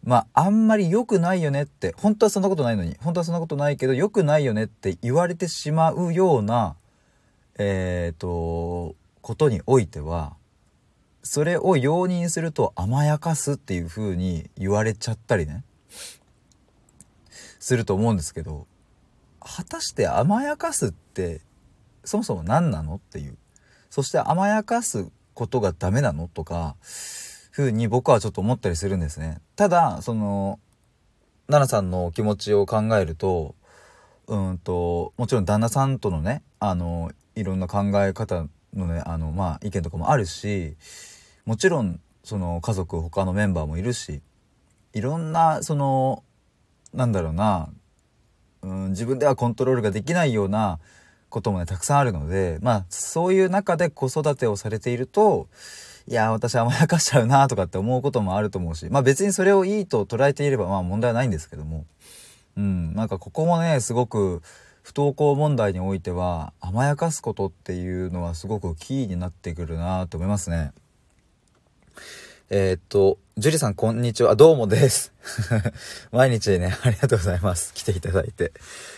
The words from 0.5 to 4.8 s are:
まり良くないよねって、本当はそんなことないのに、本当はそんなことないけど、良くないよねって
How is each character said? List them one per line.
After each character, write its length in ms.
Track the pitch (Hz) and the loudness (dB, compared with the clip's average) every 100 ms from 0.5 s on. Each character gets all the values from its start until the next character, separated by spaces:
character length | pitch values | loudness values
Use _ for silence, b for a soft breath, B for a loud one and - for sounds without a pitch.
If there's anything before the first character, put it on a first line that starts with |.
| 214 220 | 4 4
ま 100 | 214 | 4
り 140 | 180 | 4
良 140 | 202 | 2
く 140 | 240 202 | 2 2
な 160 | 170 | 2
い 80 | 185 | 0
よ 80 | 156 | 0
ね 140 | 139 | -2
っ 20 | 147 | -4
て、 280 | _ 92 - | _ -8 0
本 180 | 202 214 | 0 4
当 100 | 214 | 2
は 40 | |
そ 100 | 202 | 4
ん 20 | |
な 60 | 190 | 0
こ 80 | 185 | 0
と 60 | |
な 100 | 127 | 0
い 40 | 110 | 0
の 80 | |
に、 120 | 87 - | -2 -4
本 140 | 147 | -4
当 60 | 175 | -2
は 40 | |
そ 80 | 170 | -2
ん 20 | |
な 60 | 170 | -4
こ 60 | 165 | -4
と 100 | 147 | -2
な 140 | 143 | -2
い 60 | 139 | 0
け 100 | 131 | 0
ど、 60 | |
良 160 | 135 202 | 2 2
く 160 | 214 | 2
な 140 | 151 151 | 4 4
い 60 | |
よ 100 | 135 | 2
ね 100 | 107 | 0
っ 20 | 110 | -4
て 300 | _ | _